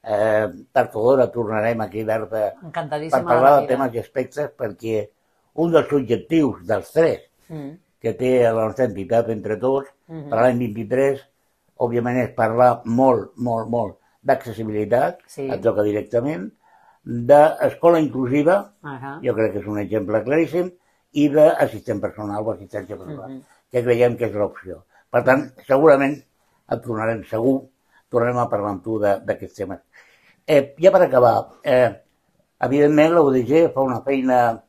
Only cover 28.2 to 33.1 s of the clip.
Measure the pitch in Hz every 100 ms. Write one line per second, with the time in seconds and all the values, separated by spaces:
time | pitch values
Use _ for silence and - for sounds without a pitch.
28.2 | 117 123 98 104 104 95 113 110 104 98
29.2 | 101 98 - - 95 92 _ _ _ _
30.2 | _ _ - 151 139 - 175 190 175 131
31.2 | 123 110 - _ 151 127 120 101 _ _
32.2 | _ _ _ _ 127 139 147 151 156